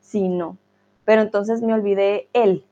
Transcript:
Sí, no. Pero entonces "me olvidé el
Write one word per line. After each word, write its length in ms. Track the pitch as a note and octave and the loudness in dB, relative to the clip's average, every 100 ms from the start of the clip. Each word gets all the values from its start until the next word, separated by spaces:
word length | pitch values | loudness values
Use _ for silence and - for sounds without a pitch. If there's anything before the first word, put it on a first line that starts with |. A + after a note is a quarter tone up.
Sí, 280 | _ G#3+ F#3+ | _ -4 -2
no. 280 | F3+ E3 F#3 _ _ _ _ - | -4 -6 -12 _ _ _ _ 2
Pero 160 | A3 | 2
entonces 380 | G#3+ G3+ G3+ A3+ | 2 -2 -4 -4
"me 120 | A3+ | -2
olvidé 560 | A3 G3+ G3 G3 G3+ - | -2 0 0 0 -2 -4
el 320 | A#3+ A3 F#3+ - | 0 2 0 -4